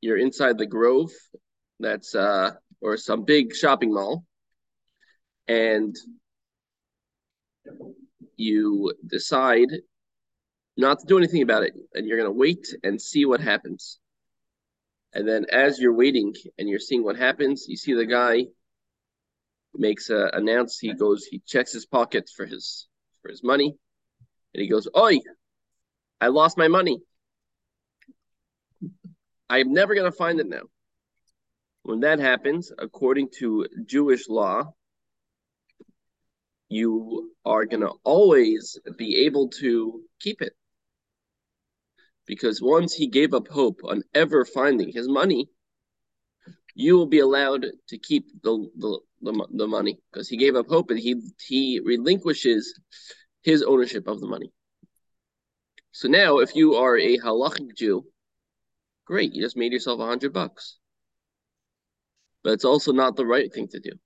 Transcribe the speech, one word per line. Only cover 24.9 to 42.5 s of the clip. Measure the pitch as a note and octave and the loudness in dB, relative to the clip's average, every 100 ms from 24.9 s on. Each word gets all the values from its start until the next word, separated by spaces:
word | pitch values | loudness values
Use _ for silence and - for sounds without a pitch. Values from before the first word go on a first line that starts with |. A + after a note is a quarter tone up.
| - | 2
"Oi, | A3+ E3 - - _ _ _ _ _ _ _ _ | 4 4 0 -20 _ _ _ _ _ _ _ _
I | A#2 | 0
lost | C#3 D#3+ E3+ | 4 4 4
my | D#3+ | 4
money. | F3+ F3+ B2 _ _ _ _ _ _ _ _ _ _ _ _ _ _ _ _ _ _ F#3+ - F3+ _ _ _ _ | 4 2 -2 _ _ _ _ _ _ _ _ _ _ _ _ _ _ _ _ _ _ -18 -16 -20 _ _ _ _
I'm | B2+ C3 | 0 2
never | D3+ G3 | 2 2
gonna | G3+ F#3 | 2 0
find | F3 E3+ E3 | -2 -2 -2
it | A2+ | -4
now." | D2+ G1+ _ _ _ _ _ _ _ _ _ _ _ | -8 -14 _ _ _ _ _ _ _ _ _ _ _
When | - A2+ | -8 -2
that | C#3+ D#3 | 0 2
happens, | C#3 B2 C#3 D#3+ F3 - | 2 0 0 -4 -6 -12
according | A2+ - C3 C3+ C3+ - | -14 -4 0 0 -2 -4
to | B2 A2 G#2+ - A2+ | -4 -2 -4 -8 -4
Jewish | C3+ D3 B2+ - | -2 2 2 0
law, | A2 G2+ G2+ D3+ - _ _ _ _ _ _ _ _ _ _ _ _ _ _ _ _ _ _ _ | -2 0 -2 -4 -12 _ _ _ _ _ _ _ _ _ _ _ _ _ _ _ _ _ _ _
you | A2 A2+ A2+ A2+ - - _ | -4 -2 -2 -6 -10 -10 _
are | - A2 A2 | -2 0 0
gonna | A2+ G#2+ - - | -2 -4 -4 2
always | D#3+ G3+ D3 A2+ A2 - - - - | 6 8 8 6 2 -4 -18 -18 -12
be | A2+ - C#3+ | -4 2 2
able | C#3+ B2+ - | 2 -2 -2
to | C3+ A#2 A2+ A2+ - _ | -2 -2 -2 -10 -18 _
keep | G3+ A3 | -10 -8
it. | B2+ _ _ _ _ _ _ _ _ _ _ _ _ _ _ _ _ _ _ | -10 _ _ _ _ _ _ _ _ _ _ _ _ _ _ _ _ _ _
Because | G#2+ A#2+ | -6 -4